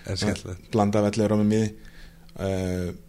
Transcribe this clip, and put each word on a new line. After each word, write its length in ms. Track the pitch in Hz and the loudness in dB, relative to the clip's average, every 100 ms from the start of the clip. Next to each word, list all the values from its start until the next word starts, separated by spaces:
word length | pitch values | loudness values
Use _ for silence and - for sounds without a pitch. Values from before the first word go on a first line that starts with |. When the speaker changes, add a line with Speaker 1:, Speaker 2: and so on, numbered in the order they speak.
Speaker 1:
Er 140 | - 95 | -8 -4
skemmtilegt. 520 | 104 - 98 90 - | -2 -4 -6 -12 -2
Speaker 2:
Blanda 300 | 113 101 104 | 2 4 4
af 100 | 104 | 2
ellefu 220 | 104 104 | 2 2
romum 200 | 107 104 | 4 4
í 100 | 107 | 2
því. 100 | 110 - - - - - - | 0 -4 -16 -20 -20 -20 -18
Eh, 600 | - 95 95 92 90 90 90 | -8 -4 -2 -2 -2 -4 -8